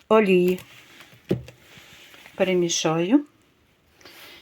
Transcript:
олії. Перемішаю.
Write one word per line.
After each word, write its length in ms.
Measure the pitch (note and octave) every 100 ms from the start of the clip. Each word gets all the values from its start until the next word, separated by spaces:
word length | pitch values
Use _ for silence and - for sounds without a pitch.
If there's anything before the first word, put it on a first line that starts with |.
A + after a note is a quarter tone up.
| -
олії. 500 | A3 G3+ F#3 F3+ F#3 - - - - - - - - - - _ - - - - - - -
Перемішаю. 920 | F#3 F3+ E3+ - E3 D#3+ F3 C#4+ - _ _ _ _ _ _ _ - - - -